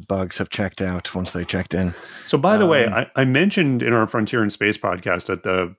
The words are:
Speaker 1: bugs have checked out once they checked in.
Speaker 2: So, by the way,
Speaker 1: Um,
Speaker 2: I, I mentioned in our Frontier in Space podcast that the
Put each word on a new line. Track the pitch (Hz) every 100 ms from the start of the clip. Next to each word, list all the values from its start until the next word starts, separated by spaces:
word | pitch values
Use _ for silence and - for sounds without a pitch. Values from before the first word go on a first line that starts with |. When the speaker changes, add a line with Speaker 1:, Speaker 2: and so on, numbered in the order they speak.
| 82
Speaker 1:
bugs | 98 92 -
have | 98
checked | - 98 -
out | 95 90 - 92
once | 90
they | 90
checked | 87 92 92
in. | 87 92 87 - - -
Speaker 2:
So, | 147
by | 170 214
the | 190
way, | 147 113
Speaker 1:
Um, |
Speaker 2:
I, | 110 135 -
I | 131
mentioned | 131 196 202 151 123
in | 120
our | 117 110
Frontier | 117 107 123
in | 110
Space | - 104 104
podcast | 101 90 101 90 -
that | 92
the | 98 92 90